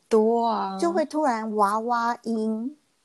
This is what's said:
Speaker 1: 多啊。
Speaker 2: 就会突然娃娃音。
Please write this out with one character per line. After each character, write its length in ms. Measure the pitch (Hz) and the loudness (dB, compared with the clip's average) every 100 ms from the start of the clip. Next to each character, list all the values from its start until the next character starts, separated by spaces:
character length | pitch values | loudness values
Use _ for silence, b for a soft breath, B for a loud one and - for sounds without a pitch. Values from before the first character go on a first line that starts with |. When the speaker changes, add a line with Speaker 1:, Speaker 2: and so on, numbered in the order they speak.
| - | 0
Speaker 1:
多 400 | 220 220 233 233 | 2 4 2 0
啊。 300 | 208 196 190 | 0 -4 -2
Speaker 2:
就 100 | 339 | 0
会 140 | 349 | 0
突 220 | 294 302 294 | -2 0 0
然 280 | 226 220 214 | 0 -2 2
娃 200 | 202 220 | 2 2
娃 380 | 233 240 233 240 | -2 -2 -2 -4
音。 540 | 226 226 220 220 247 302 _ _ | -4 -4 -2 -4 -6 -10 _ _